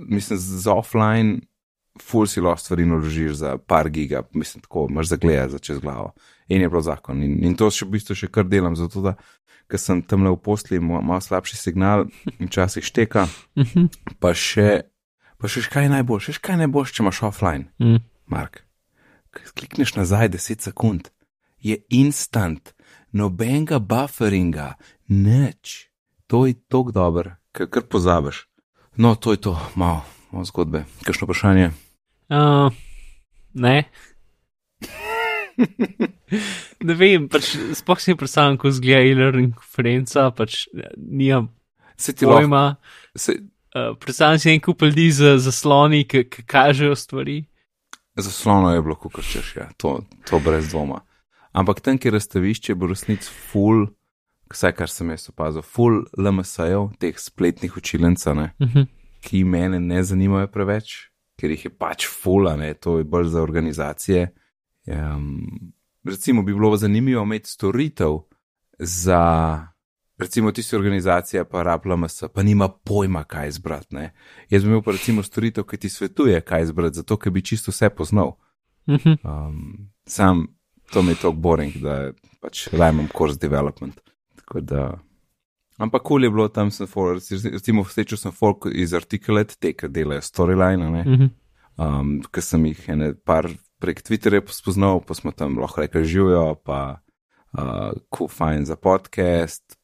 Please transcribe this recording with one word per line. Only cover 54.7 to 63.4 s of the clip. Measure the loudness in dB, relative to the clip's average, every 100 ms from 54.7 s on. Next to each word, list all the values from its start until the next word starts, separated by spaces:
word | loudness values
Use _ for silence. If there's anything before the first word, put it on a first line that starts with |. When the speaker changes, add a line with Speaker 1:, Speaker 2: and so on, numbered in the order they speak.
Speaker 1:
kar | 0 -6
sem | -6 -8
jaz | -8 -12
opazil, | -8 -6 -6
ful | -6 2 4 2 -2
L | -2 0
M | 0
S-jev, | -2 -4 -2 0 -2
teh | -4 -6
spletnih | -6 -10 0 0 0 -6
učilnic, | -8 -6 2 2 2
a | 0
ne, | -2 -4
Speaker 2:
Mhm. | -2 2 2 2 _ -20 _
Speaker 1:
ki | -4 0
mene | 2 0 0 -2
ne | -2 -2
zanimajo | 0 0 2 2 -2
preveč, | -4 -2 -4 -6 -16 -20 _ _ -8
ker | -6
jih | -6
je | -8
pač | -8 -8 -6 -8
ful, | -4 2 4 4
a | 0
ne, | -6
to | -6 -2 -2
je | 0
bolj | 0 0
za | 0